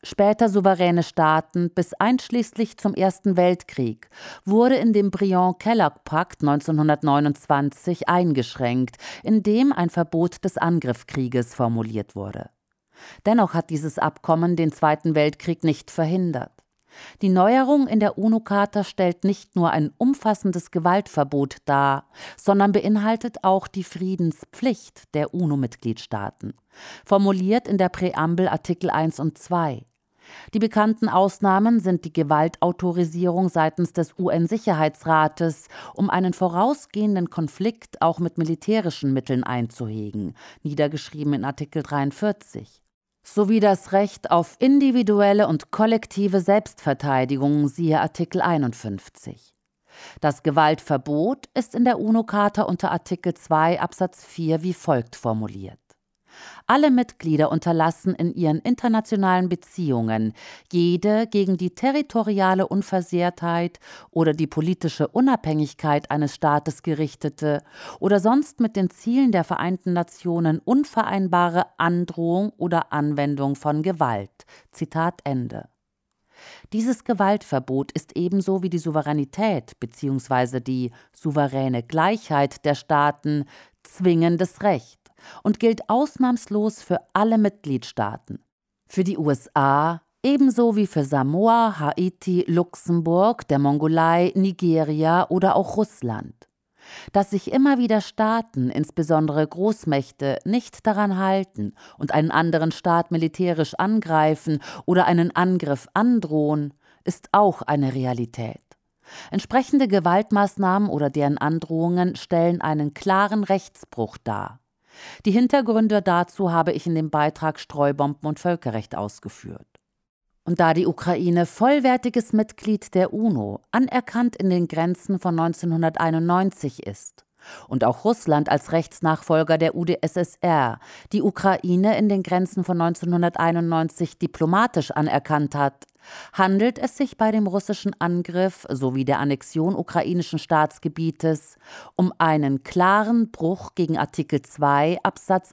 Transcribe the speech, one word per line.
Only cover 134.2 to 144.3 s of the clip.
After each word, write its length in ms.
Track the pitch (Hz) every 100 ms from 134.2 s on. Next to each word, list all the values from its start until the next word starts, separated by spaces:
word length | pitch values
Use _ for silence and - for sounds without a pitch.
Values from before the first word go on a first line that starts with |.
| 165 - 160 185 240 - 143
anerkannt 640 | - 151 139 - 151 143 147
hat, 300 | 139 - - _ - - -
handelt 460 | - 190 196 226 233
es 180 | 254 -
sich 200 | 277 -
bei 140 | 220
dem 140 | 214 202
russischen 500 | 190 - 208 202 -
Angriff 640 | 170 175 175 175 190 - -
sowie 360 | 135 131 131 131
der 140 | 139
Annexion 560 | 143 139 - 160 160 196
ukrainischen 640 | 175 175 - 175 160 160
Staatsgebietes 1160 | - 160 151 - 165 151 165 - 160 151 - - - - - -
um 160 | 180 -
einen 460 | 165 156 143 135
klaren 680 | - - 180 202 214 233 226
Bruch 440 | - 160 185 - -
gegen 220 | 165 160
Artikel 440 | 147 - 151